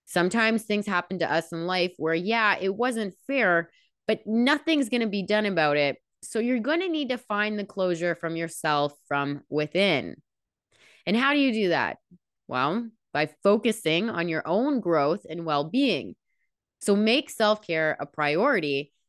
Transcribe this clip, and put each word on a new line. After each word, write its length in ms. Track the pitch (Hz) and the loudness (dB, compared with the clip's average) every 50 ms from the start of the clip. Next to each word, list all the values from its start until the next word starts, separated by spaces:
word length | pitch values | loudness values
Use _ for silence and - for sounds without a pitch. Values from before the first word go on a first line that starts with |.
| _ | _
Sometimes 580 | - - 180 170 180 202 226 226 220 226 214 - | -4 -2 0 0 2 2 2 2 2 0 0 -2
things 240 | - 208 208 202 208 | -2 -4 -2 -2 -2
happen 320 | 190 180 - - 196 175 | -2 -2 -2 -4 -4 -4
to 120 | 165 - 147 | -2 0 0
us 200 | 165 160 - 175 | 0 -2 -2 -6
in 120 | 165 165 | -6 -4
life 280 | 180 185 185 175 180 180 | -2 0 0 0 -2 -2
where, 200 | - 147 160 165 | -4 -2 -2 0
yeah, 400 | 165 175 208 226 233 220 208 190 - | 0 0 0 0 2 2 2 2 2
it 140 | 185 196 196 | 0 -4 -2
wasn't 400 | 208 240 254 233 226 214 190 180 - _ - | 0 -2 -2 -2 -2 -4 -6 -8 -12 _ -4
fair, 420 | 277 269 226 185 175 170 170 - _ _ _ _ _ _ _ - | -2 0 2 4 4 2 0 -2 _ _ _ _ _ _ _ -2
but 180 | 220 - - | -2 -2 -2
nothing's 640 | 202 220 233 240 269 302 302 - 320 320 294 262 214 | -2 0 2 2 2 2 0 0 0 0 2 2 0
gonna 180 | 240 240 233 | 0 -2 -2
be 160 | 214 185 202 185 | -2 -2 -4 -2
done 240 | 175 208 214 214 | 0 0 0 0
about 300 | 202 190 165 156 147 147 | 0 0 2 2 2 4
it. 220 | 147 143 143 - - _ _ _ _ - | 2 2 0 0 -4 _ _ _ _ -20
So 160 | - - 226 | -6 -4 -2
you're 180 | 226 240 254 240 | 0 0 0 0
gonna 300 | 208 269 320 339 381 370 | 0 0 0 0 0 -2
need 220 | 320 302 294 233 | -2 -2 -2 -4
to 60 | 254 | -4
find 400 | 233 - - 208 208 208 214 214 | -6 -4 -4 -2 -2 -2 -2 -2
the 80 | 208 202 | -4 -6
closure 520 | 202 - 190 185 180 175 160 175 175 165 | -6 -4 -2 0 0 0 0 0 -2 -2
from 180 | - - 165 165 | -2 -4 -6 -4
yourself 580 | 165 165 165 - - - 160 151 147 143 143 - - _ | -4 -4 -6 -8 -4 -2 0 2 2 2 0 -2 -8 _
from 360 | _ 143 139 139 139 143 143 - _ | _ -2 -2 0 -2 -4 -6 -8 _
within. 680 | - 151 151 151 - 180 202 196 160 131 87 85 - - _ _ _ _ _ _ _ _ _ _ _ _ - - - _ _ | -4 -2 -2 0 0 2 2 2 2 0 -2 -4 -10 -14 _ _ _ _ _ _ _ _ _ _ _ _ -20 -20 -20 _ _
And 100 | 175 202 | -2 0
how 160 | 233 262 277 294 | 2 2 2 2
do 60 | 294 | 2
you 140 | 277 262 220 | 2 2 2
do 160 | 220 202 180 | 0 2 2
that? 300 | 160 139 117 78 - - _ _ 180 - _ _ _ _ _ - | 2 2 0 -2 -4 -8 _ _ -20 -20 _ _ _ _ _ -6
Well, 400 | - 127 131 147 180 233 240 226 - _ _ _ - | -4 -2 0 0 0 -2 -4 -8 -12 _ _ _ -2
by 180 | 147 156 151 - _ - | -2 -2 -2 -4 _ 2
focusing 680 | 202 208 226 208 233 220 - - 156 160 170 214 233 | 2 2 4 2 0 -2 0 0 0 0 2 0 -2
on 180 | 208 175 165 170 | -2 -4 -2 -2
your 140 | 160 156 - | -2 -4 -2
own 340 | 156 170 208 254 302 285 240 | 0 0 0 2 0 0 0
growth 460 | - 170 165 151 139 147 175 208 - - | 0 2 2 2 2 2 0 -2 -4 -10
and 160 | 160 175 170 | -10 -8 -4
well-being. 680 | 160 147 143 143 160 185 262 285 254 185 135 - 95 - - _ _ _ _ _ _ _ _ _ _ _ _ | -2 0 0 -2 0 0 0 2 2 0 0 -4 -8 -12 -16 _ _ _ _ _ _ _ _ _ _ _ _
So 160 | - 214 202 | 0 2 2
make 340 | 202 214 220 233 302 302 - | 4 4 4 2 2 0 -4
self-care 680 | - - 220 208 214 214 - - 165 160 160 156 - - | -2 0 2 2 2 0 -2 -4 -2 0 0 0 -2 -4
a 60 | 151 | -8
priority 880 | - _ - 147 147 147 170 226 294 269 196 151 147 139 139 147 - _ _ _ | -10 _ -2 0 0 2 2 2 2 2 0 0 0 -2 -2 -4 -6 _ _ _